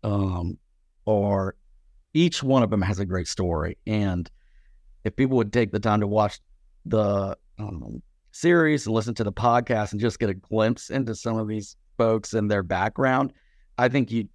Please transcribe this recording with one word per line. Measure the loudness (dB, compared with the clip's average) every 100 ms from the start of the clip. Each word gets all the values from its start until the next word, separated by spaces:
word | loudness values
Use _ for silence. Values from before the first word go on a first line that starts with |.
um, | -2 0 0 -2 -6 -8 _ _ _ _ 0
are, | 2 2 0 -2 -6 _ -20 _ _ _
each | 2 2 0
one | 2 2
of | 2
them | 2
has | 0 -2
a | -4
great | -4 -6
story. | -4 -2 -2 -4 -8 -4
And | -2 0 -2 -6 -14 _ -20 -20 -20 -20 -10
if | -8 -2
people | 0 2
would | 2
take | 0 0
the | 0
time | 0 0
to | 2
watch | 2 0 -2 _ -20 _ _
the, | -2 0 2 0 -2 -8 _ -14
um, | -12 -10 -12 -14 -16 _ _
series | -2 2 4 4 2 0
and |
listen | -2 -2
to | -4
the | -4
podcast | 0 2 2 2 -2 -2
and | -2
just | -2 0
get | -4
a |
glimpse | -4 _ 0 2 0 -4
into | -4 -4 -4
some | -4 -4
of | -4
these | -6 -8 -18 _ _
folks | 2 2 0
and | -2 2
their | 0
background, | 0 0 0 0 2 2 0 -4 _ _ _ 0
I | 2
think | 2 0
you | -2 -4